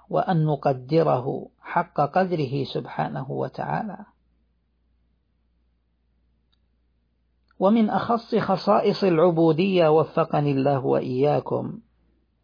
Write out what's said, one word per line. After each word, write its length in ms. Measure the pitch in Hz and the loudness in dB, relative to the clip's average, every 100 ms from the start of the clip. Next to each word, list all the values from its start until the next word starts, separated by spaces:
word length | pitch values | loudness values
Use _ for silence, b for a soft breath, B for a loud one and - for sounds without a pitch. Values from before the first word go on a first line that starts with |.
| _ | _
وأن 360 | 165 - 170 156 | -2 0 0 2
نقدره 1000 | 147 147 127 127 160 151 131 131 139 - _ | 0 -2 -2 0 2 2 0 -2 -8 -10 _
حق 400 | - - - - | -4 -4 -2 -2
قدره 640 | 143 185 185 175 131 139 | 0 0 0 -2 -2 -4
سبحانه 680 | 123 147 127 - 151 143 131 | -4 -6 -8 -6 -6 -8 -8
وتعالى. 640 | 135 131 - - 147 214 202 202 _ _ _ _ _ _ _ _ _ _ _ _ _ _ _ _ _ _ _ _ _ _ _ _ _ _ _ _ _ _ _ _ _ _ _ | -8 -8 -8 -6 -6 -8 -12 -18 _ _ _ _ _ _ _ _ _ _ _ _ _ _ _ _ _ _ _ _ _ _ _ _ _ _ _ _ _ _ _ _ _ _ _
ومن 300 | 185 226 214 | 2 4 2
أخص 460 | 190 - 233 - 214 | 0 -2 -4 -2 -2
خصائص 680 | - 180 196 208 202 - | 0 -2 2 2 2 0
العبودية، 840 | 190 165 180 165 165 151 196 180 160 | 2 4 4 4 2 2 2 2 4
وفقني 640 | 156 156 - 156 156 143 | 4 2 0 0 0 0
الله 340 | 135 139 135 139 | 0 2 0 0
وإياكم، 960 | 135 - 127 143 143 - 123 - - - _ _ _ _ _ | 0 0 0 0 0 -2 -6 -6 -12 -18 _ _ _ _ _